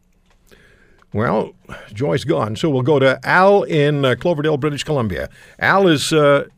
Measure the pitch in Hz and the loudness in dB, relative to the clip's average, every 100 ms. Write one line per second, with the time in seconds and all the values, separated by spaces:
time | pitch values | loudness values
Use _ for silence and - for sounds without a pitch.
0 | _ _ _ _ _ _ _ _ _ _ | _ _ _ _ _ _ _ _ _ _
1 | _ 101 127 208 - - - - - 107 | _ -4 -2 -2 -4 -12 -20 -20 -16 -6
2 | 147 165 135 156 107 110 165 131 127 143 | -4 -2 -2 -2 -2 -4 -2 -2 2 2
3 | 131 131 135 165 196 202 156 160 143 147 | 2 0 0 4 4 4 2 0 0 0
4 | 131 120 175 151 156 139 151 143 - 143 | 0 0 -2 -2 -2 -2 -4 -6 -4 -4
5 | 107 73 - - - - 123 185 190 147 | -4 -6 -10 -14 -20 -4 0 2 2 2
6 | - 160 143 143 - | 0 2 4 2 -2